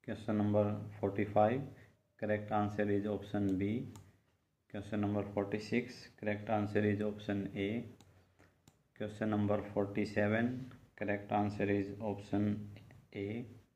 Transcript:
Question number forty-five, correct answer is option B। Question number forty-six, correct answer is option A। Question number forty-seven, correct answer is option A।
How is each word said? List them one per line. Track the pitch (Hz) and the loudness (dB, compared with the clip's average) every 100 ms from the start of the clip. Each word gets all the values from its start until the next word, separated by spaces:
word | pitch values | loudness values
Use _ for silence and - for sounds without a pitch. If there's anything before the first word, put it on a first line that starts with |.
| - | -8
Question | 107 - 107 | -8 0 2
number | 104 104 104 107 - - | 4 4 4 0 -6 -2
forty-five, | 101 101 104 107 107 127 147 - - _ _ _ | -2 0 2 6 6 4 -4 -12 -20 _ _ _
correct | 104 104 107 | -2 -2 0
answer | 107 104 104 104 | 0 0 0 2
is | 101 104 | 2 0
option | 101 - 104 101 95 | -4 -2 0 2 2
B। | 98 117 139 - - _ _ _ _ _ _ | 2 0 -4 -12 -20 _ _ _ _ _ _
Question | 107 101 107 | -10 -4 -2
number | 101 104 101 | 0 0 -2
forty-six, | - 101 107 - 110 - - - - | -2 -2 -2 0 -2 -2 -12 -20 -8
correct | 104 104 107 | -4 -4 0
answer | 110 104 104 | 0 2 4
is | 104 101 | 4 4
option | 107 104 - 101 95 101 | 0 -4 -4 -2 -2 -2
A। | 98 113 - - - - _ _ - _ - _ _ - | -2 -2 -6 -16 -20 -20 _ _ -20 _ -20 _ _ -8
Question | 107 107 110 | -8 -2 0
number | 107 104 104 - | 2 4 2 0
forty-seven, | - 101 - 101 - 104 110 120 127 - - - | -2 0 0 0 2 4 4 2 -2 -10 -16 -20
correct | - 101 101 101 | -8 -2 -2 0
answer | 104 104 104 | 0 0 0
is | 101 101 98 101 | 2 2 0 -4
option | 110 101 - 101 104 104 - - - - - | -6 -6 -2 0 2 0 -6 -14 -20 -20 -14
A। | 107 101 113 123 - _ | -8 -6 -6 -10 -16 _